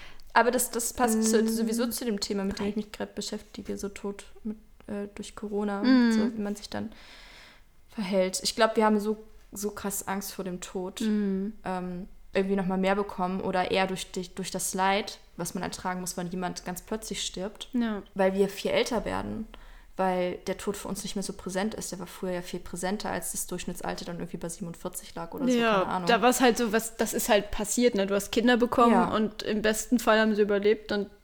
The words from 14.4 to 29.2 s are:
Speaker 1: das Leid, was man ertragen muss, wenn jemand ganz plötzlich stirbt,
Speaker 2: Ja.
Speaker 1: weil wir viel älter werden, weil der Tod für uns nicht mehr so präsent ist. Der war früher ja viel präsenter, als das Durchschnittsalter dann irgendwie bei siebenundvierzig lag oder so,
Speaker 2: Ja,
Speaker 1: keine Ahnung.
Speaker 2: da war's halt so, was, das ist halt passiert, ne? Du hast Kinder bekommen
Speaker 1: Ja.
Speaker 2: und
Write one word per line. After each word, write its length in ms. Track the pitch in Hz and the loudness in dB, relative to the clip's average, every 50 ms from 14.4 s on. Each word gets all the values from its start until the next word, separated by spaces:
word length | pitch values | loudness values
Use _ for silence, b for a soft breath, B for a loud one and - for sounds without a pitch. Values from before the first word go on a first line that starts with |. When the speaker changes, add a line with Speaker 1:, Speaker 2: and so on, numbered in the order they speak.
| 185 - | -8 -6
Speaker 1:
das 240 | - 185 - - - | -6 -4 -4 -2 0
Leid, 440 | 185 185 196 196 202 - - - - - - - | 2 2 4 4 2 0 -4 -8 -14 -16 -16 -10
was 180 | - 170 - - | -8 -8 -6 -6
man 80 | 190 180 | -6 -6
ertragen 380 | - - - - 185 180 180 | -6 -6 -6 -6 -4 -4 -4
muss, 160 | 180 175 - | -6 -6 -6
wenn 120 | - 175 170 | -6 -6 -4
jemand 360 | 180 185 185 175 175 - - | -4 -4 -4 -4 -6 -6 -8
ganz 180 | 185 180 - - | -10 -10 -10 -8
plötzlich 420 | - 220 220 - - 202 - - | -6 -6 -6 -6 -6 -8 -6 -6
stirbt, 440 | - - 180 185 208 214 - - - - | -6 -6 -6 -8 -8 -8 -10 -10 -4 -2
Speaker 2:
Ja. 300 | 247 233 226 214 196 - - - | 0 0 0 -2 -4 -6 -6 0
Speaker 1:
weil 200 | 202 190 190 190 | 2 4 4 6
wir 140 | 196 196 196 | 4 2 2
viel 240 | 196 - - - - | 0 -4 -4 0 2
älter 320 | 208 254 - 254 208 - | 2 2 2 0 -2 -2
werden, 420 | 185 185 190 196 208 208 220 220 - b b b b b b b b b | -2 -4 -4 -4 -4 -6 -8 -8 -10 b b b b b b b b b
weil 420 | - 190 190 185 180 180 180 175 - - - | -2 0 0 2 2 0 -2 -2 -4 -6 -6
der 100 | 185 185 | -6 -4
Tod 180 | - 208 196 | -4 -6 -6
für 120 | - - - | -6 -6 -8
uns 160 | 190 196 - | -6 -6 -6
nicht 100 | 190 - | -6 -6
mehr 80 | 196 190 | -4 -4
so 100 | - 185 | -6 -8
präsent 400 | - - 185 185 185 196 220 208 | -8 -8 -6 -2 -2 -2 -2 -4
ist. 180 | - - - - | -6 -8 -8 -8
Der 80 | 185 | -10
war 80 | 175 175 | -10 -12
früher 240 | - - - 185 180 | -10 -6 -4 -4 -4
ja 100 | 175 175 | -4 -6
viel 160 | - - 175 | -6 -8 -8
präsenter, 520 | - - - 175 180 180 196 214 - 180 | -8 -8 -8 -4 -4 -2 -2 -2 -4 -4
als 200 | 165 175 - - | -4 -4 -4 -6
das 160 | - - - | -6 -6 -6
Durchschnittsalter 580 | - 180 175 - - 175 - - - 180 170 - | -6 -6 -8 -6 -8 -8 -6 -6 -6 -6 -6 -8
dann 120 | - 170 | -8 -8
irgendwie 220 | 170 175 170 - 170 | -8 -8 -8 -8 -8
bei 100 | - 165 | -8 -8
siebenundvierzig 680 | 170 - 185 170 170 - - 185 - - - - - | -8 -8 -10 -10 -10 -8 -10 -10 -10 -10 -14 -12 -12
lag 180 | 165 170 - - | -10 -10 -10 -6
oder 140 | - 269 | -2 0
so, 100 | 247 247 | 2 2
Speaker 2:
Ja, 180 | 240 233 226 214 190 180 | 4 4 4 4 2 2
Speaker 1:
keine 40 | |
Ahnung. 220 | - - 185 175 175 | 2 -2 -2 2 4
Speaker 2:
da 120 | 233 220 | 4 6
war's 200 | 202 247 240 - | 6 4 4 6
halt 180 | 262 247 226 - | 6 6 6 4
so, 140 | 240 220 196 | 2 2 2
was, 240 | 226 220 - - | 0 0 -2 -2
das 180 | - 233 214 - | -2 -2 0 0
ist 140 | 226 - - | -2 2 4
halt 240 | 226 208 196 - - | 4 4 4 2 -2
passiert, 420 | - 208 - - 240 247 247 233 | -4 -2 -2 2 4 4 6 6
ne? 140 | 202 196 190 | 4 2 2
Du 80 | 196 | 2
hast 160 | 196 - - - | 0 0 0 0
Kinder 240 | 240 214 240 247 | 4 6 6 6
bekommen 340 | 220 247 240 - - 240 233 214 | 6 4 4 6 6 8 8 8
Speaker 1:
Ja. 200 | - - - - | 6 6 4 2
Speaker 2:
und 300 | 214 | 2